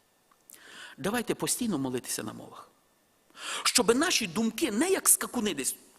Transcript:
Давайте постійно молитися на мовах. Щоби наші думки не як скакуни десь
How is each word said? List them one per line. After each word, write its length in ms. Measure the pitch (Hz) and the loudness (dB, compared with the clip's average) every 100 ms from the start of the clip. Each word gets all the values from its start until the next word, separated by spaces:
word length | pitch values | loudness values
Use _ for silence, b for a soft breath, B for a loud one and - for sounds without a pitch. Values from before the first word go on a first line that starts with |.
| _ _ _ _ - B B B B - | _ _ _ _ -20 B B B B -8
Давайте 360 | 160 240 202 | -2 -2 0
постійно 440 | 151 160 - 233 151 | -2 -2 0 0 0
молитися 440 | 131 123 - - | 0 -2 -4 -6
на 100 | 113 | -6
мовах. 380 | 117 - - - _ _ _ _ _ _ B B B | -10 -14 -16 -20 _ _ _ _ _ _ B B B
Щоби 320 | - - 190 | 2 4 6
наші 320 | 247 330 - 202 | 4 4 2 0
думки 460 | 156 226 - 311 | 0 0 0 0
не 180 | 208 359 | 2 2
як 180 | 381 - | 4 4
скакуни 460 | - 220 240 208 | 4 2 -2 -2
десь 220 | 143 127 - - | -2 -4 -6 -12